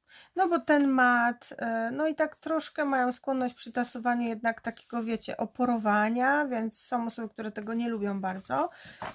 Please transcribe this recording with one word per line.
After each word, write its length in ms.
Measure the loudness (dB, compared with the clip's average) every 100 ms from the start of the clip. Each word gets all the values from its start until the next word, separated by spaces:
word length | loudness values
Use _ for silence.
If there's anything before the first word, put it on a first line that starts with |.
| _ -20 -8 0
No 120 | 2
bo 120 | 2
ten 280 | 4 4 6
mat, 640 | 6 6 6 2 0 -10 -6
e, 320 | -4 -2 -2
no 160 | 0 -2
i 80 |
tak 220 | 0 -2 -2
troszkę 480 | -4 -2 -2 -2
mają 280 | 0 2 2
skłonność 420 | 0 -2 -2 -2
przy 180 | -6 -6
tasowaniu 560 | -4 -4 -2 0 0 0
jednak 320 | -2 -2 -2
takiego, 420 | -8 -10 -8 -6
wiecie, 340 | -2 -4 -4 -4
oporowania, 1120 | -6 0 0 2 4 4 4 2 4 4 2
więc 320 | 0 -2 -6
są 280 | -4 -2 -2
osoby, 220 | -6 -10
które 240 | -8 -8
tego 220 | -6 -4
nie 140 | -2 -2
lubią 320 | -2 -2 -2
bardzo. 500 | -4 -4 -2 0 0 -4 -20 -12 -12